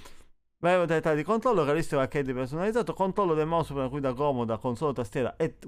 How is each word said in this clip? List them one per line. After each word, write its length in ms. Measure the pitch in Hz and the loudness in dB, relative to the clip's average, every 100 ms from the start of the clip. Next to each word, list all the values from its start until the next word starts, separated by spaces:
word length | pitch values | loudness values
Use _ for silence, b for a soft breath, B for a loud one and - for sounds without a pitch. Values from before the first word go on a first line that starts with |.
| B B B - _ _ | B B B -20 _ _
Varie 180 | 165 180 | 2 2
modalità 380 | 170 160 160 151 | 4 2 2 0
di 80 | |
controllo, 400 | 151 220 254 208 | 0 0 2 4
realistico 360 | 143 151 156 143 | 4 2 2 0
arcade 360 | 131 151 131 127 | 0 0 -2 -2
personalizzato, 580 | 131 151 196 233 165 | -4 -2 0 0 -2
controllo 400 | 156 190 185 190 | 0 0 2 2
del 140 | 156 156 | 2 2
mouse 220 | 170 156 | 0 0
per 80 | 139 | -2
una 80 | 131 | -4
guida 240 | 143 135 | -2 -2
comoda 460 | 123 147 131 113 113 | 0 0 0 0 -2
con 160 | 131 117 | -4 -2
solo 180 | 156 | -2
tastiera 420 | 127 113 147 117 - | -2 -4 -2 -4 -2
e 200 | 160 - | -4 -4